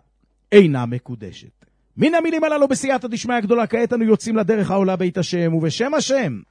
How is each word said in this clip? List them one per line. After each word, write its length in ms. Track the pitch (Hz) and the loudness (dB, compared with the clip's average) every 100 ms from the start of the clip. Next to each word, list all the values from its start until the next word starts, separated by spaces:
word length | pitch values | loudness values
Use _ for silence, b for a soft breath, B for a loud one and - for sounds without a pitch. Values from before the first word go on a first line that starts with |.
| - _ _ _ _ | -10 _ _ _ _
אינה 340 | 208 180 135 120 | 6 6 2 -4
מקודשת. 800 | 123 - 120 101 - - _ _ _ _ - | -6 -10 -14 -14 -16 -20 _ _ _ _ 0
מן 180 | 285 | 2
המילים 300 | 339 330 320 | 2 0 0
הללו 240 | 311 302 277 | 0 2 2
בסייעתא 400 | 262 269 262 247 | 0 -2 -2 -4
דשמיא 280 | 220 233 240 | -8 -4 -4
הגדולה, 300 | 202 240 220 | 0 0 0
כעת 260 | 226 240 | -2 -2
אנו 120 | 240 | 0
יוצאים 320 | 226 214 220 220 | 2 2 0 -2
לדרך 340 | 190 220 165 | 0 0 0
העולה 260 | 196 190 185 | 0 0 0
בית 220 | 185 180 | -2 -2
השם, 360 | 170 175 165 | -4 -2 0
ובשם 400 | 165 160 - 247 | 0 -2 -2 -2
השם 460 | 302 - 269 202 107 - | -2 0 -2 -2 -6 -12